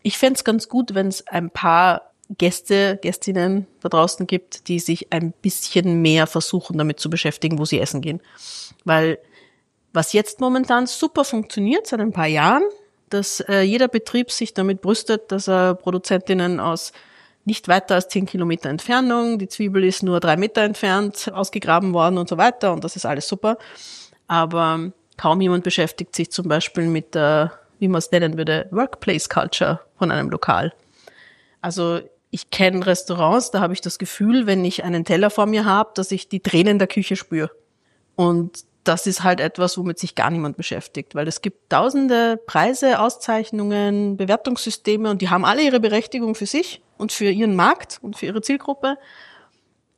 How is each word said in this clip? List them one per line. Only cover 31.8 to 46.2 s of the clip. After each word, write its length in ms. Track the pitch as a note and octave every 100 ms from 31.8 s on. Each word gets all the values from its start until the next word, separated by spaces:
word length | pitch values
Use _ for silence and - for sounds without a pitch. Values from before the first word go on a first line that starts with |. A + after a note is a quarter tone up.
| E3+ E3+ - _ _
ich 200 | - -
kenn 320 | - F#3+ F#3
Restaurants, 680 | F3+ F3+ - F3 D#3+ A3+ B3
da 100 | G3
hab 120 | F3
ich 100 | F#3
das 160 | F3 -
Gefühl, 480 | F#3 - G#3 B3+ G#3+
wenn 180 | F#3+
ich 200 | F3+ -
einen 200 | F3 E3+
Teller 240 | E3 E3+ G3+
vor 160 | G#3
mir 220 | G#3 G#3+ G#3+
hab, 280 | G3 A3 -
dass 140 | F#3+
ich 160 | F#3+ -
die 100 | F#3
Tränen 380 | - E3+ G3 G3+
der 100 | F#3
Küche 260 | - F#3 F#3
spür. 340 | - D#3+ D#3 - _ _ _ _ _ -
Und 480 | F3 E3+ E3+ - - _
das 220 | - E3+ G3+
ist 160 | F#3
halt 160 | F#3 F3+
etwas, 380 | D#3 - F3+ F#3
womit 200 | F3+ E3
sich 140 | F3 -
gar 140 | B2+
niemand 260 | E3 D3 C3+
beschäftigt, 580 | - - - D3 -
weil 140 | D3 D#3
es 120 | -
gibt 300 | G3+ - -
tausende 640 | D3 A#3 C#4 C4+ A#3 A#3 A3+ A#3
Preise, 520 | D#3+ G3 C4 C4+ A#3
Auszeichnungen, 1200 | A3+ - - A3 A3+ G#3+ G#3 G#3 G3+ G3+ G3+ G3
Bewertungssysteme 920 | F#3+ G#3+ C4+ B3 A3+ - - G#3+ A3
und 120 | G3
die 60 | F#3
haben 140 | F3+
alle 180 | F#3 A3+
ihre 160 | D4 B3+
Berechtigung 560 | A3 G#3+ A3 C4